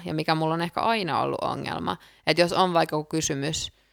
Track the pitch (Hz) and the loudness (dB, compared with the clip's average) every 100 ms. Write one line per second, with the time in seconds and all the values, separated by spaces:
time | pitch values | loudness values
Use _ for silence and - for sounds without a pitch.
0 | 175 156 156 160 160 165 170 - 226 226 | -4 -2 0 2 2 0 -2 0 0 0
1 | 180 120 135 - - - - 156 - - | 0 0 0 -2 -4 -4 -6 -4 -4 -6
2 | - _ - 156 175 170 185 170 160 156 | -10 _ 0 2 4 4 4 4 2 -2
3 | 151 160 151 143 139 147 - - _ | -2 -2 -2 -2 -4 -4 -8 -12 _